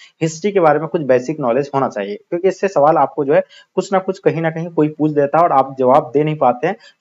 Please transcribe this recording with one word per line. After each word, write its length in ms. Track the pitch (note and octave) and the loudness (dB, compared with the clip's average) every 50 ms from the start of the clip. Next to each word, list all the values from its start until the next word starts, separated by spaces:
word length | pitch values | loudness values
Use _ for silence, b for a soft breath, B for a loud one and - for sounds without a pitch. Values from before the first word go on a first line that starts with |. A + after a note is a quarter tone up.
| b b b b | b b b b
history 300 | D#3+ D#3+ E3 D#3+ - G#3 | -6 -6 -4 -4 -4 -2
के 80 | G3 G3 | 0 2
बारे 200 | E3+ D#3 D3 D3+ | 4 4 4 2
में 80 | D#3+ D#3+ | 0 -4
कुछ 140 | - F3+ | -4 -4
basic 380 | D3+ B2+ B2+ B2 B2 - D#3+ D#3 | 0 2 0 0 0 -2 -6 -4
knowledge 320 | C#3 A#2+ A#2 C3 C#3+ - - | -2 0 0 0 -2 -2 -2
होना 140 | C3+ C3+ A#2 | -2 -2 -2
चाहिए, 260 | - G#2+ G2+ G2 G#2 | -4 -6 -8 -8 -8
क्योंकि 320 | - _ _ - F3 F3 F#3+ | -12 _ _ -6 -2 -2 -2
इससे 200 | F3 - - F#3+ | -2 -2 -4 -2
सवाल 300 | - D#3 C#3 D3+ E3 D#3+ | 0 2 4 4 4 2
आपको 280 | C#3 C3 - - D3 | 0 0 -2 -4 -2
जो 80 | C3+ D3 | 0 0
है 100 | F#3 F#3+ b b b b b b | 0 0 b b b b b b
कुछ 180 | - F#3 - G3 | -6 -4 -2 -2
ना 60 | F#3+ | -2
कुछ 200 | F#3 F#3+ F#3 F#3+ | -2 -4 -6 -4
कहीं 220 | - D#3+ C#3 D#3 | -2 -2 -2 -2
ना 80 | E3 E3 | -2 -4
कहीं 200 | E3 E3 E3 F3 | -4 -6 -8 -6
कोई 200 | E3 D#3+ D3+ D3+ | -2 -2 -2 -2
पूछ 220 | D3+ - D3+ D#3 | -2 -2 -4 -2
देता 260 | D3+ D3 C#3+ C#3+ C#3+ D#3 | 0 0 0 2 2 2
है 60 | F3 | 2
और 80 | E3+ | 2
आप 240 | D3 C3+ C3 C#3 C#3 B2+ | 2 2 0 0 -2 -2
जवाब 320 | C3 B2 C3 D3+ C3 - - | 2 4 4 4 2 0 0
दे 100 | C#3+ D3+ | 0 0
नहीं 140 | D#3 D3+ D3+ | 0 -2 0
पाते 300 | C#3+ B2 B2 - - E3+ | 0 0 0 0 -2 -4
हैं, 80 | G3+ b b b b b | -4 b b b b b